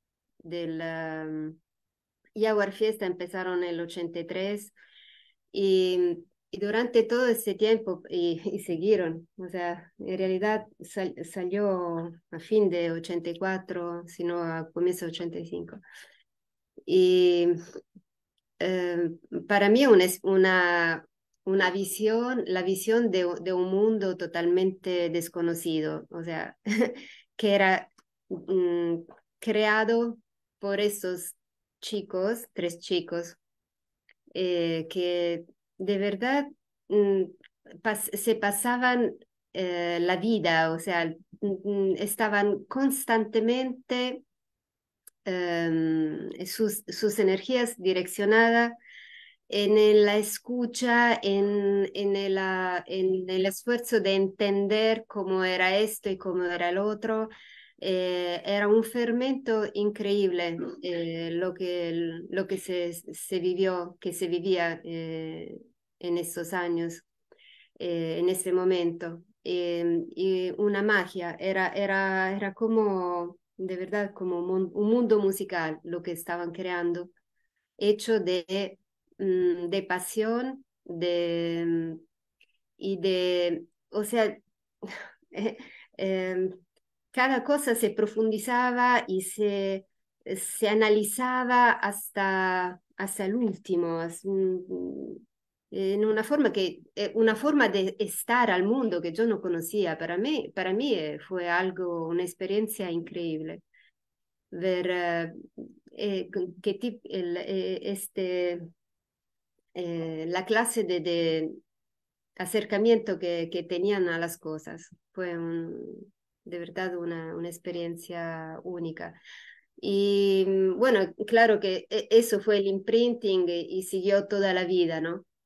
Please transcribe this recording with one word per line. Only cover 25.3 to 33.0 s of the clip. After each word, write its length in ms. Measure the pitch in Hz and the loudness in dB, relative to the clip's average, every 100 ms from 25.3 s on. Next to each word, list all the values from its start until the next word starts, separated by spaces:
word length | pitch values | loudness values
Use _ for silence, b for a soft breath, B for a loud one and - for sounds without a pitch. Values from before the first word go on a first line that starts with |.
| 175 170 165 170 160 156 156 - | -2 -2 -2 -2 -2 -2 -4 -10
o 140 | 170 | -12
sea, 340 | 165 160 - - 208 | -8 -8 -10 -10 -4
<laughs> 320 | 214 240 247 B B B - | 0 0 -2 B B B -2
que 200 | 214 202 | 2 4
era, 340 | 190 185 - _ _ _ - | 4 2 -2 _ _ _ -12
mm, 720 | 175 165 190 180 170 170 165 170 - _ _ | -10 -2 0 2 0 0 -2 -6 -20 _ _
creado 800 | 220 214 214 214 220 233 233 226 _ _ _ _ | -2 2 4 4 4 2 0 -4 _ _ _ _
por 200 | 202 196 | -4 0
esos 540 | 208 208 185 180 - - _ _ _ _ | 0 0 -6 -6 -8 -16 _ _ _ _
chicos, 640 | - 208 - 185 190 233 - | -8 -8 -4 -2 -2 -2 -8
tres 260 | - 175 170 | -6 -6 -6
chicos, 560 | - 180 | -2 -2